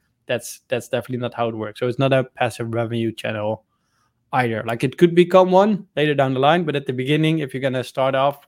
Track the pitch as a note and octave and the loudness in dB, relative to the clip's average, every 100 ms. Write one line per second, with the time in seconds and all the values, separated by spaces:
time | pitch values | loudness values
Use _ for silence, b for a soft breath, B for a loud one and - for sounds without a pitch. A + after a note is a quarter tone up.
0 | _ _ - A#2+ - - - A#2+ - A#2+ | _ _ -6 -6 -6 -16 -6 -6 -4 -6
1 | - B2 A#2+ - A#2 A2+ G#2+ - B2 A#2+ | -6 -8 -8 -4 -6 -4 -10 -6 -4 0
2 | C3+ C3+ B2+ - B2 - A#2 A2+ A2+ A#2 | 2 2 -2 -4 -4 -4 -6 -4 -4 -2
3 | A2+ A2+ A2+ G#2+ G#2+ A2 _ _ _ _ | -4 -4 -8 -6 -4 -6 _ _ _ _
4 | _ _ - C3 A#2+ A2 A2 A#2 C3+ - | _ _ -6 -2 -2 -2 -4 -4 -4 2
5 | F3 E3+ F3 F#3 F#3 F#3 G#3 G3 - - | 2 4 4 6 6 4 4 0 -4 -2
6 | D3+ C#3+ C3+ C3 C#3 E3+ D#3+ C#3 C#3+ B2+ | 0 2 0 2 4 4 2 -4 -4 -6
7 | C3 D3+ D#3 D#3+ C#3 C3 C3 B2+ A#2 - | 0 2 2 0 -4 -4 -4 -4 -6 -2
8 | C3 C3 C#3 C#3 | 0 2 0 -2